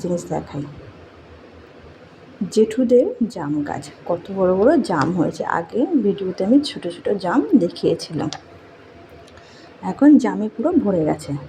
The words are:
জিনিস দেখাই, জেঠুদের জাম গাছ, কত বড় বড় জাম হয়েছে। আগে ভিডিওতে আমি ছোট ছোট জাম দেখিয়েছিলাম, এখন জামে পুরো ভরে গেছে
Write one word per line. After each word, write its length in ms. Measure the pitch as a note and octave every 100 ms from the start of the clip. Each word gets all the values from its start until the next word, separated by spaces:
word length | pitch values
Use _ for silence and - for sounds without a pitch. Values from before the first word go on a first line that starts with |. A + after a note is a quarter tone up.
জিনিস 200 | F3+ F3 -
দেখাই, 300 | D#3 D#3+ D3 C#3+ - - - - - - - - - - - - - - - - - F3+
জেঠুদের 540 | - A3 - B3+ B3 E4+ B4 G#3+
জাম 200 | F#3+ C#3+ D3 D3
গাছ, 160 | - - - -
কত 160 | F3 - G3
বড় 140 | F#3 F#3
বড় 120 | A3+ D#4+ G3+
জাম 180 | E3 C3+ F#3
হয়েছে। 240 | B3+ - - E3+
আগে 220 | E3+ G#3 E4 D#4
ভিডিওতে 360 | G3+ F#3+ F#3 - F#3+
আমি 100 | C#4+ D4
ছোট 160 | - F3
ছোট 120 | E3+ - G3+
জাম 160 | F3+ A3+ A4 D4+
দেখিয়েছিলাম, 680 | F3 - - E3+ - D#3 - - - - - - - - - - - - - - - -
এখন 260 | F#3 F#3 C#4+ C#4
জামে 240 | A3+ F#3 G#3+
পুরো 160 | - C#4 F4+
ভরে 200 | G3+ F3+ D3+
গেছে 240 | D3+ - C#3+